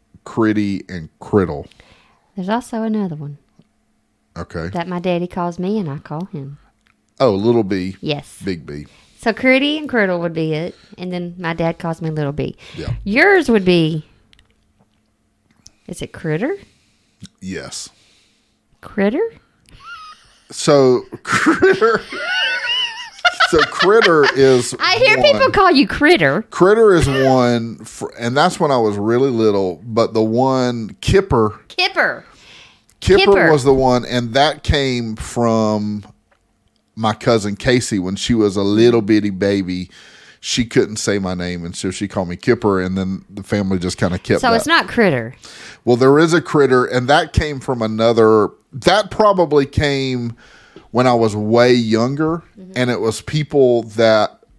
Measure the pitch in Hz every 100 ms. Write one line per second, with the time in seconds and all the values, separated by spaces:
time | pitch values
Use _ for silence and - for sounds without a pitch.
0 | _ _ - - 110 104 104 98 - 90
1 | 78 _ - 104 85 71 - - _ _
2 | _ _ _ - 185 233 - 226 220 214
3 | 190 151 143 143 _ _ _ _ _ _
4 | _ _ _ - - 85 85 170 170 180
5 | 180 175 175 185 175 170 180 220 160 143
6 | - 151 196 156 139 143 _ _ _ _
7 | _ _ 135 98 113 117 95 98 92 95
8 | 156 143 - - 98 85 67 73 73 _
9 | _ _ 233 208 262 262 285 302 294 240
10 | 190 175 170 165 160 156 180 - _ -
11 | 180 180 175 180 165 170 165 170 170 165
12 | 165 156 143 143 139 - - - - 120
13 | 196 233 381 392 269 220 185 175 160 160
14 | - _ _ _ _ _ _ _ _ _
15 | _ _ _ _ _ _ - _ - 175
16 | - - 165 156 262 403 - _ _ _
17 | _ _ - _ 95 85 67 - - _
18 | _ _ _ _ _ _ _ _ - -
19 | 202 285 453 - _ _ _ - 1077 1077
20 | 1077 - _ _ _ - - 143 131 120
21 | - 110 - - 302 269 381 - 466 453
22 | - - 679 1047 1077 1077 1077 988 960 932
23 | 932 - 719 - 698 - - - 175 220
24 | 214 160 139 131 135 127 120 127 330 403
25 | 466 440 571 554 539 403 381 277 202 -
26 | 294 339 143 147 - - 180 220 220 175
27 | 139 135 135 131 123 120 113 - 107 -
28 | - - 117 135 180 180 156 127 110 101
29 | 107 120 139 113 110 101 92 85 117 110
30 | 110 110 110 113 135 131 123 120 101 -
31 | - 196 196 123 107 - _ - 381 359
32 | 190 120 - _ - - - _ _ _
33 | - 202 403 381 165 147 135 135 131 123
34 | - 123 120 127 151 147 - 147 135 123
35 | 113 110 - 120 117 113 110 107 104 104
36 | 101 _ _ _ _ _ _ _ _ -
37 | 110 107 131 117 101 101 135 120 - 104
38 | 90 98 - 117 104 98 98 104 120 117
39 | 101 107 104 92 101 101 90 90 87 -
40 | - - - _ - - 117 127 107 107
41 | - 101 92 90 90 87 85 - 95 90
42 | 98 104 87 87 - 120 107 95 92 95
43 | 95 95 - 101 95 104 95 95 90 -
44 | 92 90 - 104 254 226 277 330 - -
45 | 202 127 113 - - - - - 113 120
46 | 131 147 165 170 - 156 135 127 123 123
47 | 123 151 160 - 151 139 131 123 110 110
48 | 117 113 110 110 98 - _ 131 175 202
49 | 202 - 208 185 160 147 139 - 147 139
50 | 135 123 120 117 - - _ - - 117
51 | 127 120 113 107 107 117 123 127 110 110
52 | 123 143 160 165 - - 185 127 123 104
53 | 110 - - 156 147 147 127 120 113 104
54 | 113 107 104 - _